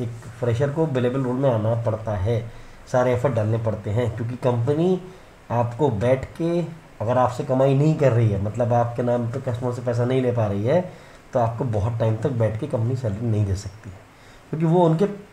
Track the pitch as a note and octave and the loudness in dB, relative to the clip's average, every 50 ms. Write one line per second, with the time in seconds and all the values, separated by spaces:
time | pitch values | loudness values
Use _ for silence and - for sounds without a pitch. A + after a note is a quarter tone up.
0 | A#2+ A#2 - - - - - - B2 A#2+ A2+ A#2+ C#3+ C#3+ C#3+ D#3+ D#3+ D3 C3 B2+ | -8 -8 -8 -10 -14 -14 -10 -4 -2 0 0 2 0 0 0 0 0 0 2 0
1 | A#2+ B2 B2+ C#3 C3 B2 B2 B2+ C#3 C3+ A#2+ A2 G#2 A2 A#2 A#2 - A2+ G#2+ - | 0 0 0 0 -2 -2 0 0 2 2 2 2 0 0 0 0 0 -2 -2 -2
2 | - A2+ G#2 F#2+ F2+ A2 A2+ A2 - - - - - - - - - - - B2+ | -4 -4 -4 -2 0 0 0 -2 -2 -6 -12 -16 -18 -18 -20 -20 -10 -2 0 2
3 | B2+ B2+ B2 A#2+ D3 C#3 A#2+ A2 G#2+ G#2+ A2+ A2+ A2+ A2+ G2+ G2+ - A2 G2 A#2+ | 2 2 2 2 2 0 0 2 0 0 0 0 0 -2 -4 -4 -4 -2 -2 0
4 | A#2+ A#2 - - A#2 A#2 B2 - - B2+ A#2+ A#2 A#2 C#3+ D3 D#3 F3 F#3 F#3 F3+ | 0 0 -2 -4 -6 -6 -6 -2 0 0 2 2 2 0 2 2 2 2 2 0
5 | - - - - - - - - - - A2+ A#2+ A#2+ A#2 - - D3+ C3+ A2+ G2 | -2 -8 -18 -20 -20 -20 -20 -18 -8 -4 0 0 0 0 0 0 0 0 2 2
6 | A#2 B2 C3+ C3 - - - - E3 E3+ E3+ F3 E3 E3 - - - - - - | 2 2 2 2 0 -6 -6 -4 -2 0 0 0 -2 -4 -6 -14 -18 -18 -10 -6
7 | G#2+ A2+ B2 B2+ B2+ A#2+ - - C#3 C3+ C3 B2+ C3+ C#3 C3+ C3+ D3 D#3 D#3 - | -2 0 2 2 2 2 0 -2 -4 0 2 4 4 4 4 4 4 4 4 4
8 | C#3+ C3 A#2 A#2+ A#2 G#2+ G2 F#2+ F#2+ G#2 G#2 A#2 A#2+ A2+ A#2+ A#2+ A#2 A#2 - - | 4 4 4 4 4 2 2 0 -2 -2 -2 -2 0 2 2 2 2 0 -2 -2
9 | B2 A#2+ A#2+ A#2+ A#2+ A#2 B2+ C3+ C3+ C3 A2+ A#2 B2+ B2 A#2 B2 A#2+ B2 A#2 A#2 | 0 0 0 0 0 -2 -4 -6 -4 -4 -4 -2 -2 -4 -4 -4 -4 -2 -2 0
10 | A#2+ B2 C3 C3 B2+ B2 A#2 A#2 A2 G2+ G2+ G2 G#2 B2 D#3 F3+ F#3 - - - | 0 0 2 2 2 2 2 2 0 0 0 0 0 2 2 2 0 -2 -8 -16
11 | - - - - - - - B2 A#2 A2+ - - D3 A#2+ G#2+ G#2+ F#2+ A#2 A#2 - | -20 -20 -20 -20 -12 -4 0 0 0 0 0 -2 -4 -2 -2 0 -2 -2 0 0
12 | A#2 A2+ A2 A2 - D3+ B2+ A2+ A2+ G#2+ A2 A2 D3+ - - A#2 A2+ A#2 C3+ C#3 | 0 0 0 0 -2 -2 0 0 0 0 -2 -4 -6 -4 -2 -2 -2 0 -2 -2
13 | - G#2+ G2+ G#2 A#2+ A#2 G#2+ G#2 G#2 F#2+ F#2+ F#2 - - - - - - - - | -2 -4 -4 -2 -2 0 0 2 2 0 0 -4 -6 -10 -14 -14 -18 -18 -18 -18
14 | - - - - - - - - - - - D#3 E3+ D#3+ E3 F3+ F3 E3 D#3+ E3+ | -20 -20 -20 -20 -20 -20 -20 -20 -14 -8 -4 0 2 4 4 6 4 4 4 4
15 | G#3 G3+ - - - - | 2 0 -2 -4 -14 -18